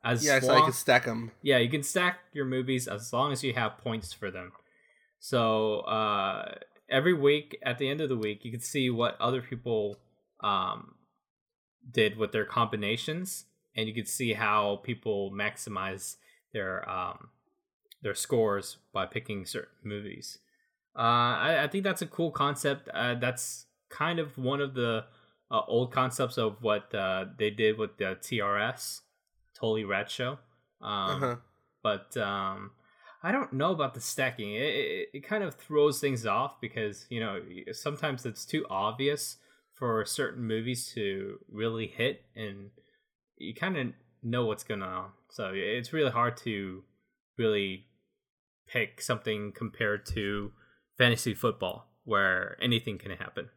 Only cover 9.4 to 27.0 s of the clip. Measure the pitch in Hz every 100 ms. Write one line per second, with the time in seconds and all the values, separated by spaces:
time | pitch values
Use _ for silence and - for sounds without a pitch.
9.4 | 117 120 117 113 104 104 _ _ _ _
10.4 | 107 98 92 53 - - _ _ _ _
11.4 | _ _ _ _ 127 117 107 110 104 110
12.4 | 104 - 113 107 101 117 - 160 185 -
13.4 | - _ _ - 110 113 104 - 120 107
14.4 | 110 107 104 101 - 120 113 101 98 98
15.4 | 104 - - 98 95 95 - - _ _
16.4 | _ 113 95 92 - 92 92 - - _
17.4 | _ _ _ _ _ - 107 98 - 127
18.4 | 110 101 - - _ 95 92 117 - 101
19.4 | 90 - - _ 104 104 104 - - -
20.4 | _ _ _ _ _ - 117 120 120 101
21.4 | 127 160 147 196 196 185 170 - 170 -
22.4 | 143 143 147 139 - - 120 120 123 120
23.4 | - - - _ _ - 156 170 147 -
24.4 | 131 139 143 127 120 113 110 - _ _
25.4 | _ 110 - 117 123 131 127 - 127 120
26.4 | 110 98 113 104 - 107